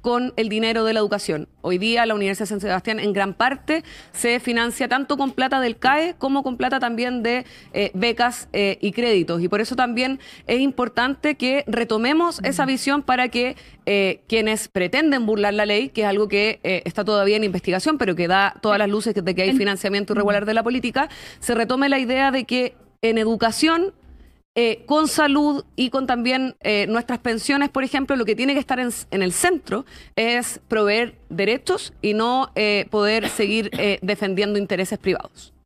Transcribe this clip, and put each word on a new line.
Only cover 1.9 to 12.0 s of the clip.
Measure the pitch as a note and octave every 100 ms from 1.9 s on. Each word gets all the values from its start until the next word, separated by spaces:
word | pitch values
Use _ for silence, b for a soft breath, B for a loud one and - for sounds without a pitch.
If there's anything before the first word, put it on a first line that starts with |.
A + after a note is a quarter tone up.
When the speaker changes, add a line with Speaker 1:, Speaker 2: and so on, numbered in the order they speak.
| A#3
Speaker 1:
la | A3+
Universidad | G#3+ G3 G3
de | G3
San | G#3
Sebastián | G3 F3+ A3 G#3+
en | G#3
gran | G3 G3
parte | F#3 A#3+ C4+ - D#4+ B B B
se | - A#3+ A#3
financia | A#3+ A#3 A#3 A#3 B3
tanto | C4 C#4 C#4+
con | C#4
plata | - C4 C4+
del | B3 A#3
cae | B3+ D4 E4 F4
como | C4+ C#4
con | C4 B3
plata | B3+ C4+
también | B3 A#3 B3 B3
de, | A3+ B3 B3 B B
eh, | - G3+
becas, | F#3 A#3 A3+ A#3+ - -
eh, | - G3+ F#3+
y | G3+
créditos. | G#3 A#3+ G3+ E3 E3+
Y | F3
por | G3+
eso | A3
también | B3+ B3 A#3 B3+ C4+ B B
es | - A#3+
importante | C#4 C4 A#3+ A#3+ B3 C#4 D4+
que | D4 B3+ C#4 B3+
retomemos | A#3 A#3 A3